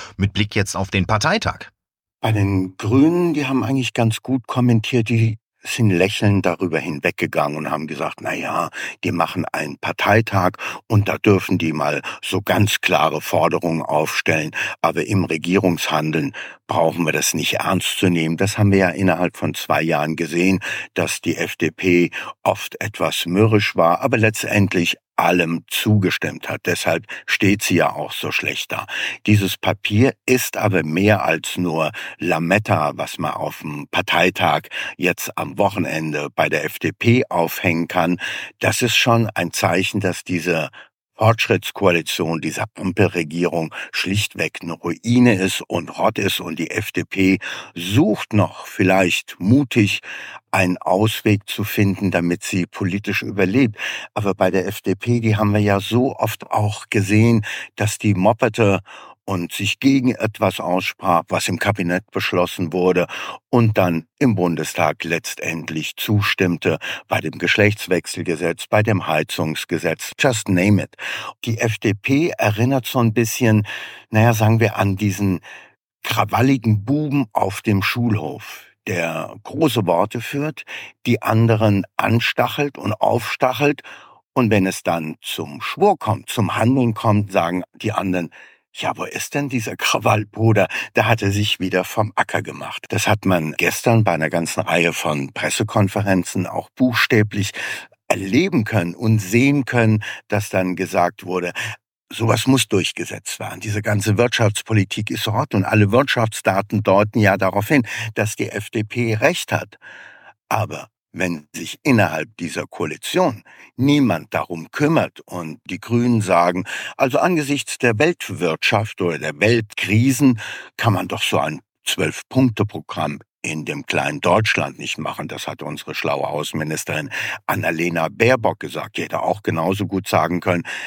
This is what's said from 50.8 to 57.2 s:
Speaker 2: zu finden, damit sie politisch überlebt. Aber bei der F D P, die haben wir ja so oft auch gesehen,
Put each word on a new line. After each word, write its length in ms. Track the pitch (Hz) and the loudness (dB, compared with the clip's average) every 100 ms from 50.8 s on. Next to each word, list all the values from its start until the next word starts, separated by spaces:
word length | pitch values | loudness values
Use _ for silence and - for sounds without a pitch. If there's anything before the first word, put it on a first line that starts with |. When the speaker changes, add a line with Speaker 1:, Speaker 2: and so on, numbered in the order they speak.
| - 92 107 - 110 101 - | 2 2 2 2 2 2 0
Speaker 2:
zu 160 | - | -6
finden, 460 | 101 - 98 87 98 | -4 2 2 2 0
damit 320 | 87 87 87 | 2 0 -2
sie 240 | - 95 85 | -2 -4 -4
politisch 560 | - 95 101 107 98 | -4 -4 -2 -4 -4
überlebt. 540 | 110 101 92 117 123 - - - - | -4 0 2 4 2 0 -8 -8 -10
Aber 200 | - 98 | -4 -2
bei 160 | 92 92 | 2 2
der 160 | 95 90 | 2 -2
F 140 | 104 | -4
D 160 | 98 92 | -4 -2
P, 240 | 120 120 | 0 0
die 160 | 113 107 | 2 2
haben 160 | 107 | 2
wir 80 | 104 | 2
ja 180 | 104 98 | 2 2
so 360 | - 117 131 - | 2 0 0 0
oft 340 | 110 - - | -4 -4 -4
auch 360 | 110 104 - - | -2 -2 -4 -2
gesehen, 540 | 113 98 107 | -2 2 4